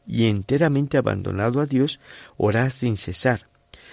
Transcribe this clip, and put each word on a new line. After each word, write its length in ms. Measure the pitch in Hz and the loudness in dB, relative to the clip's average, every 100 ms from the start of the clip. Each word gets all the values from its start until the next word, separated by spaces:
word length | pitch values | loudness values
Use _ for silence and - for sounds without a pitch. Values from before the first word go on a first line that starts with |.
| - | -6
y 180 | 113 113 | 0 2
enteramente 720 | 101 95 139 165 139 143 143 | 2 0 0 2 2 0 0
abandonado 640 | 104 98 95 95 110 127 | 0 -2 -4 -2 0 0
a 60 | 147 | 0
Dios, 320 | 135 139 - - - - - | 2 0 -2 -14 -20 -20 -2
orad 360 | 104 110 131 | 0 2 0
sin 260 | 127 123 104 | -2 -4 -4
cesar. 500 | - 90 131 113 - _ _ - - | -6 -2 0 0 -4 _ _ -20 -20